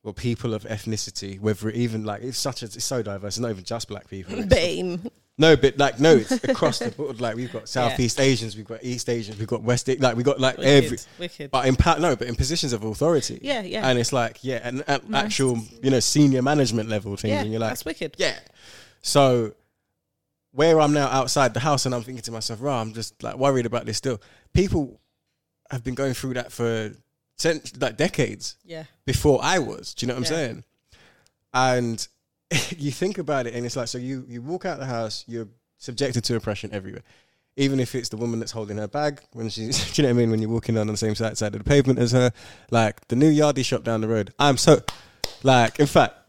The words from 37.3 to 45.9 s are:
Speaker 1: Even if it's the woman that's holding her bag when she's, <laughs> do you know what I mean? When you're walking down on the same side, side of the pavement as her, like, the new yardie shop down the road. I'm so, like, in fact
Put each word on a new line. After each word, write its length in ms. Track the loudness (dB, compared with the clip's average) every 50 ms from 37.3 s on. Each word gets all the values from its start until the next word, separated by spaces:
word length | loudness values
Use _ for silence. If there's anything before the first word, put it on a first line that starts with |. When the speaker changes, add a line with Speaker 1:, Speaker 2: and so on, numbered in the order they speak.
| _ _ _ _ _ 0
Speaker 1:
Even 220 | 0 2 2 0
if 140 | -2 -2 -4
it's 160 | -8 -6 -6
the 60 | -6
woman 220 | -6 -4 -4 -4 -6
that's 140 | -6 -8
holding 240 | -8 -10 -8 -6 -6
her 120 | -8 -8 -6
bag 320 | -4 -2 -2 -2 -4 -6 _ _
when 160 | -12 -8 -8 -8
she's, 300 | -6 -8 -6 -4 -4 -4 -4
<laughs> 80 | -2
do 100 | 0 2
you 60 | 4 4
know 60 | 4
what 40 | 4
I 40 |
mean? 80 | 4 4
When 100 | 2 0
you're 100 | 0 0
walking 240 | -2 -2 0 0 0
down 140 | 0 0 0
on 60 | -2
the 20 | -2
same 160 | -2 -2 -2
side, 220 | 0 -2 -4 -2 -4
side 160 | -4 -4 -4
of 100 | -6 0
the 40 | 4
pavement 300 | 6 6 6 6 4 2
as 140 | 2 4
her, 200 | 4 4 4 4 2 -2 -20 -20 -20 -20 -8 _
like, 360 | 2 2 2 2 0 -6 _ -2
the 80 | 2
new 140 | 4 6 6
yardie 340 | 6 6 4 4 2 0 0
shop 200 | 0 -2 -2 -2
down 160 | -2 -2 0
the 80 | 0 0
road. 240 | 0 0 -2 -4 -2 2
I'm 180 | 2 2 4
so, 240 | 4 8 8 8 6 6 -6 -12 -12 -20 -20 _ _ -12 -12 -12 0
like, 360 | 4 4 6 6 4 2 4 2
in 60 | 0
fact 280 | 4